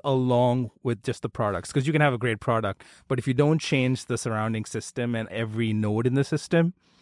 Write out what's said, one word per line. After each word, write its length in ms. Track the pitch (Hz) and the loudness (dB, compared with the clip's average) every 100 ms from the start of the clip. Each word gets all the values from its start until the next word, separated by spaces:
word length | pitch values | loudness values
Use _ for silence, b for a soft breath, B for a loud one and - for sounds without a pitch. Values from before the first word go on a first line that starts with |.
along 680 | 143 131 127 123 123 123 117 - | 0 0 2 4 4 2 -2 -6
with 180 | 131 113 | -4 -4
just 220 | - - | -4 -6
the 60 | 113 | -6
products? 440 | - 107 92 - | -2 -2 -2 -2
'Cause 140 | 143 135 | -2 2
you 40 | |
can 100 | 156 | 2
have 120 | 147 | 2
a 60 | 123 | 2
great 200 | 120 110 | -2 -2
product, 440 | - 113 107 95 - B B | -2 0 -2 -6 -14 B B
but 100 | 127 | -2
if 100 | 135 | 0
you 60 | |
don't 260 | 127 147 160 | 2 4 2
change 460 | - 143 127 131 - | 2 0 2 0 -2
the 140 | 120 | -4
surrounding 460 | 120 110 110 110 107 | -2 -2 -2 -2 -4
system 500 | 110 - - 120 117 | -8 -8 -6 -4 -2
and 120 | 113 | -4
every 440 | 107 113 110 113 | -6 -4 -2 0
node 320 | 107 107 107 123 | 0 0 2 2
in 80 | |
the 100 | 131 | 2
system, 520 | 139 151 - 165 170 - B B | 0 -2 2 2 2 0 B B